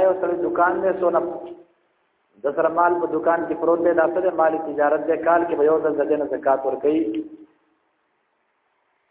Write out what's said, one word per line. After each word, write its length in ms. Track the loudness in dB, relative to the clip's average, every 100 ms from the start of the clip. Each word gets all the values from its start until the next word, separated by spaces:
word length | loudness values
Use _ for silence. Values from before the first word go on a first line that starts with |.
| 2
یو 80 | 2
سړی 140 | -2 -2 -2
دکان 280 | 0 0 2
دی، 100 | -2 0
څونه 180 | 0 0 -2 -8 -14 -18 -20 _ _ _ _ _ _ _
د 120 | -6 0
سره 120 | 0 2
مال 160 | 2 2
په 60 | -2
دکان 260 | -2 0 0 -2
کې 80 | -2
پروت 180 | 0 2 2
دی، 80 |
دا 120 | 2 2
څه 60 | 0
دی؟ 80 | -2 2
مال 140 | 0 0 -6
تجارت 340 | 0 0 0 0
دی. 100 | -2 2
کال 140 | 2
کې 120 | 2 2
به 60 |
یو 140 | 2 2
ځل 100 | 0 0
د 40 | 0
دې 80 | 0
نه 60 | -2
زکات 260 | -2 0 0 0
ورکوي. 380 | -2 0 0 -2 -4 -10 -16 -20 _ _ _ _ _ _ _ _ _ _ _ _ _ _ _ _